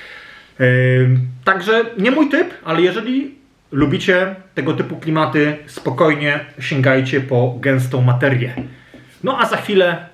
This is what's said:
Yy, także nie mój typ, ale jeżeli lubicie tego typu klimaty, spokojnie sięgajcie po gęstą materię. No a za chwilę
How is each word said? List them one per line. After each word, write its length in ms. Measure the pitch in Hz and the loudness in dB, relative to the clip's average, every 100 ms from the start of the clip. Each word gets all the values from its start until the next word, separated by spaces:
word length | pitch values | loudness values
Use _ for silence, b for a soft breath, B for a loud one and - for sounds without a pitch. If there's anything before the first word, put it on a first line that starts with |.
| B B B B B - | B B B B B -2
Yy, 600 | 127 127 127 127 127 127 - - | 2 4 4 4 4 2 0 -4
także 420 | - 190 185 226 226 196 | -2 -2 2 2 0 -2
nie 140 | 226 | 0
mój 180 | 302 285 | 2 2
typ, 240 | 294 - - 165 | 2 -2 -6 -4
ale 160 | 165 | 2
jeżeli 540 | 180 220 220 262 - - _ _ _ | 2 0 -2 -4 -4 -10 _ _ _
lubicie 640 | 135 143 180 190 180 190 196 - - | -2 0 0 2 2 0 -6 -10 -6
tego 180 | 139 | -4
typu 240 | 131 127 156 | -4 -6 -8
klimaty, 600 | 160 156 151 151 147 147 - | -2 0 0 2 0 -2 -10
spokojnie 720 | - 147 131 160 147 147 147 - - | -10 -6 2 2 2 -2 -4 -6 -12
sięgajcie 600 | - 143 131 131 127 143 | -4 0 2 2 2 -2
po 340 | 131 123 127 - | 0 0 0 -2
gęstą 420 | 139 131 127 131 | 0 0 0 0
materię. 520 | 127 123 139 123 120 - B B B B B B | 2 2 2 0 -2 -6 B B B B B B
No 160 | 196 269 | -4 -2
a 60 | 226 | -2
za 120 | 196 | -2
chwilę 480 | - 196 175 156 165 | 0 2 2 -2 -10